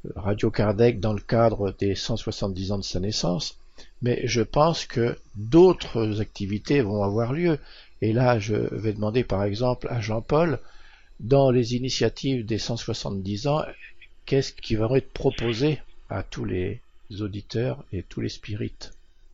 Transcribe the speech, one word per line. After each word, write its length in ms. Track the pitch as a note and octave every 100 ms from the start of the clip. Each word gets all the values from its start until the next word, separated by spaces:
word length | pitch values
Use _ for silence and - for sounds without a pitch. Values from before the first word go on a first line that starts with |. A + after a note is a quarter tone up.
| - -
Radio 340 | G2 G#2 A2+
Kardec 500 | - G#2 G#2 A#2+ A#2
dans 120 | G#2+
le 80 | G#2
cadre 520 | - A2+ A2+ G#2 G2 -
des 160 | G2+
cent 220 | F#2 - A2+
soixante-dix 560 | - - G2+ F#2 F#2+
ans 60 | G2+
de 60 |
sa 160 | - F#2
naissance, 580 | G2 G#2+ - E2+ - - - - - -
mais 180 | A#2+ A#2+ A#2+
je 160 | A2+
pense 420 | G#2+ D3 D#3+ D#3+
que 320 | - - A#2 - - -
d'autres 840 | A2 D#3 F#3 E3+ - - A2 G#2
activités 640 | G#2+ - G2 G#2 - C#3+
vont 220 | G#2 G#2
avoir 280 | G2+ G#2 A#2
lieu. 260 | D3 F3 D3 - - - -
Et 100 | G#2+
là, 260 | A2 B2 A#2
je 160 | G#2
vais 380 | G#2 - - G#2+
demander 320 | G#2 G#2+ A#2+
par 200 | A#2+ G2
exemple 420 | G2+ G2+ B2 B2 -
à 100 | B2
Jean-Paul, 580 | G#2 A2 - D3+ E3+ B2+ - - - - - -
dans 320 | G#2 C#3 C3+
les 240 | B2 A#2 B2
initiatives 680 | B2+ - A2+ - C3+ C3
des 140 | G#2+ G#2+
cent 180 | - C#3
soixante-dix 680 | - G#2+ - G2 F#2+ G#2 C#3+
ans, 160 | D3+ - - - - - - -
qu'est-ce 260 | C3+ -
qui 220 | - -
va 140 | G#2+ A2 C3+
être 160 | -
proposé 680 | - C#3 - A#2 A2 D3 D3+ - - -
à 140 | -
tous 200 | - -
les 360 | A2+ F#2 F#2 A2 - - - G2+
auditeurs 640 | G#2+ G2+ - A2+ B2+ C3 -
et 100 | F#2+
tous 180 | - -
les 80 | A2+
spirites ? 640 | - - G#2 A2+ - - - - - -